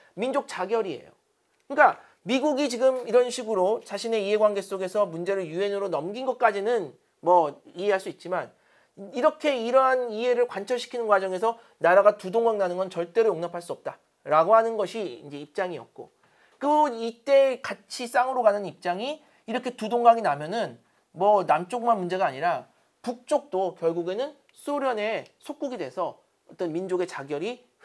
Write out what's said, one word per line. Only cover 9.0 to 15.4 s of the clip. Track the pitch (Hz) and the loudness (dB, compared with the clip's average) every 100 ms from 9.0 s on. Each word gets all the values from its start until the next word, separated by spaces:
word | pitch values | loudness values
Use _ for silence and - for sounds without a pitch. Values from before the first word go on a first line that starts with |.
| 196 | -12
이렇게 | 277 311 302 302 262 | 0 0 0 -2 -2
이러한 | 226 262 262 254 240 | 2 4 4 2 -2
이해를 | 214 247 240 240 | -2 0 0 0
관철시키는 | 196 202 247 - 247 226 | -2 -6 -6 -6 -4 2
과정에서 | 196 190 185 220 233 - - | 2 2 -2 -2 -4 -10 0
나라가 | 165 185 240 208 | 4 6 6 4
두동강 | 185 214 233 214 | 0 0 2 2
나는 | 185 180 | -2 -2
건 | 185 | -6
절대로 | 175 175 233 220 | -6 -4 2 2
용납할 | 165 170 175 | 0 -4 -8
수 | 170 | -10
없다라고 | 139 147 - _ _ 143 151 170 | -10 -12 -14 _ _ 2 4 6
하는 | 226 226 226 | 6 4 0
것이 | 185 226 185 120 143 | -4 -4 -8 -10 -14
이제 | |
입장이었고 | 143 | -14